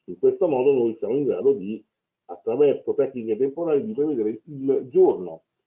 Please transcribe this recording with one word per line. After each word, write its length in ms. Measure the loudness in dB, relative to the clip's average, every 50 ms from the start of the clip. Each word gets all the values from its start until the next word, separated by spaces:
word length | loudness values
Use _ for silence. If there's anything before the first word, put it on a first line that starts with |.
| _
in 160 | -16 -10 0
questo 300 | 2 2 2 2 0 0
modo 240 | 0 2 4 4 4
noi 220 | 4 2 0 -2
siamo 200 | -4 -6 -4 -2
in 80 | -2 0
grado 300 | 0 -2 0 2 2 2
di, 280 | 0 -2 -8 -8 -10 _ _ _ _ _ _ _ _ _
attraverso 680 | -18 -18 -10 -6 -4 0 2 4 2 2 0 -2 -6 -2
tecniche 440 | -2 -2 -2 -2 -8 -4 -4 -2 -2
temporali, 480 | -2 -2 -2 -4 -4 0 0 0 -2
di 80 | -2 -4
prevedere 480 | -2 -2 -2 0 -2 -2 -2 -4 -6 _
il 440 | -16 -14 -8 -2 -2 -2 -2 -2 0
giorno 540 | 4 4 4 4 4 0 -4 -10 -12 -16 _ _ _ _ _